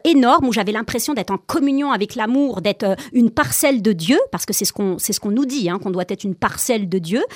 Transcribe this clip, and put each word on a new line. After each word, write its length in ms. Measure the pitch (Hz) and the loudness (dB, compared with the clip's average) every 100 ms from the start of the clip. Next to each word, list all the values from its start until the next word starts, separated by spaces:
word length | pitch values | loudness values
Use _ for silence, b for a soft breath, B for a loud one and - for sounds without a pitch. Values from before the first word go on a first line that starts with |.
| - | 4
énormes 420 | 277 240 320 262 | 4 6 4 2
où 60 | |
j'avais 180 | 220 196 | 0 -2
l'impression 440 | 220 226 240 - 262 | -4 -4 -4 -4 -4
d'être 160 | 185 | -4
en 60 | 190 | -6
communion 540 | - 320 277 269 285 | -4 0 0 0 0
avec 240 | 226 208 240 | -2 -2 -4
l'amour, 460 | 214 262 285 190 | 0 2 0 0
d'être, 220 | 185 196 | -2 0
euh, 120 | 202 190 B | 0 -2 B
une 180 | 247 226 | 2 2
parcelle 500 | 208 196 - 294 262 | 4 0 2 2 2
de 100 | 208 | 2
Dieu, 260 | 180 160 302 539 | 0 2 2 2
parce 140 | 175 - | -4 -4
que 80 | |
c'est 100 | 208 | -2
ce 80 | 190 | -2
qu'on, 260 | - 196 185 | -2 -2 -2
c'est 120 | - | -4
ce 80 | 196 | -4
qu'on 120 | 208 | -2
nous 120 | 220 | 0
dit, 260 | 277 277 175 | 0 -2 -2
hein, 100 | 185 | -2
qu'on 100 | 190 | -4
doit 160 | 185 180 | -4 -4
être 160 | 196 | -6
une 120 | 202 175 | -6 -2
parcelle 520 | - - - 226 190 | -2 -2 -2 -2 -2
de 120 | 185 | -4
Dieu. 220 | 165 226 453 | -2 -2 -4